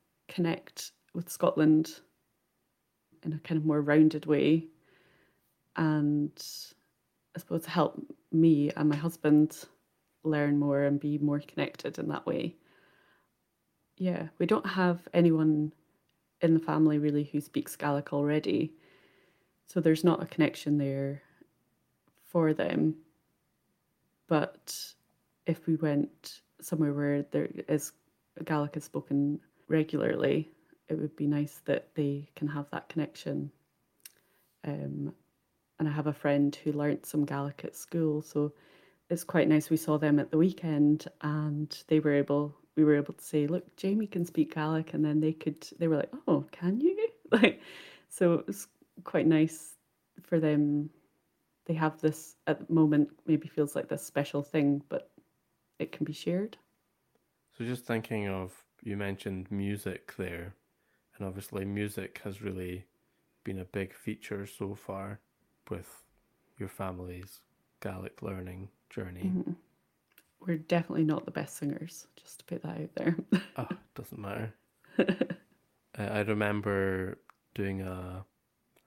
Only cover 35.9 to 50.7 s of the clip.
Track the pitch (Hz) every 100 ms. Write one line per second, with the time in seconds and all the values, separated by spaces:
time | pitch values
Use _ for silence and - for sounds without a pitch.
35.9 | 151 151 143 147 143 143 143 - 147 147
36.9 | 147 - 151 143 143 143 - - - -
37.9 | 170 160 151 151 151 147 - _ - _
38.9 | _ _ 175 - 170 - 151 156 156 -
39.9 | 151 151 147 - 156 180 185 165 147 147
40.9 | 151 - - 151 151 151 147 151 - -
41.9 | 156 151 143 139 143 147 - _ - 151
42.9 | 147 147 - - 151 147 180 - - 190
43.9 | 208 208 175 170 - 151 - 151 160 160
44.9 | - 151 151 156 156 - 147 - - 165
45.9 | 151 - 269 - 151 143 - 175 214 311
46.9 | 392 453 - - 233 208 - - - -
47.9 | - _ - 175 170 - 208 - _ _
48.9 | - - 160 151 160 156 - - - _
49.9 | _ _ - - 170 156 147 147